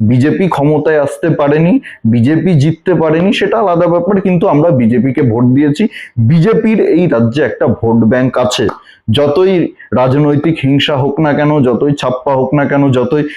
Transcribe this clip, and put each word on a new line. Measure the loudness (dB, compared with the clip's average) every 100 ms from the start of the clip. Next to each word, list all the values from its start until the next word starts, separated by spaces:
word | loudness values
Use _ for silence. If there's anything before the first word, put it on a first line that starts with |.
বিজেপি | 0 2 2 0 -2
ক্ষমতায় | 0 0 0 0 0
আসতে | -2 -4 -4
পারেনি, | 0 0 0 2 0 -4 -6
বিজেপি | 0 2 2 0 2
জিততে | 2 0 -2 -2
পারেনি, | 0 0 0 0
সেটা | 0 -2 0
আলাদা | 0 0 0
ব্যাপার, | 0 0 -2
কিন্তু | 0 0 0
আমরা | 2 2
বিজেপিকে | 2 2 2 0 0
ভোট | 0 2
দিয়েছি। | 2 2 2 0 -2 -4 -10 -2
বিজেপির | 2 2 2 2 0 0
এই | 2 2 2
রাজ্যে | 2 0 0
একটা | -2 -2 -2
ভোট | -2 0 2
ব্যাংক | 2 2 0 -2
আছে। | -2 -2 -4 -6 -16 -12 -4
যতই | 0 0 2 2 0 -2 -6 -6
রাজনৈতিক | -2 0 2 0 0 0 -2
হিংসা | 0 0 0 -2
হোক | -2 -2
না | -2
কেন, | 0 0 0
যতই | 0 0 0
ছাপ্পা | -2 -4 -4 -2
হোক | -2 0
না | 0
কেন, | 0 0 2
যতই | 0 0 -2 -4